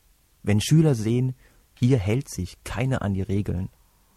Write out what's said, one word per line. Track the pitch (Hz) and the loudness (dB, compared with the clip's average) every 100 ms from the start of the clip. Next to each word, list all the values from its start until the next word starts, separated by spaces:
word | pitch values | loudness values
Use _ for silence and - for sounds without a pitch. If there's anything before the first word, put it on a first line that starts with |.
| _ _ _ _ | _ _ _ _
Wenn | - 104 | 0 0
Schüler | - 156 160 | 4 4 4
sehen, | 120 104 123 131 131 _ _ _ _ | 2 0 0 -2 -4 _ _ _ _
hier | 123 131 | 2 2
hält | 92 123 - | 2 -2 -4
sich | - 87 - | -8 -10 -10
keiner | - 101 131 127 | -10 -6 -4 -2
an | 104 | -2
die | 95 | -2
Regeln, | 95 98 98 90 98 - _ _ _ | -2 -2 -2 -4 -6 -12 _ _ _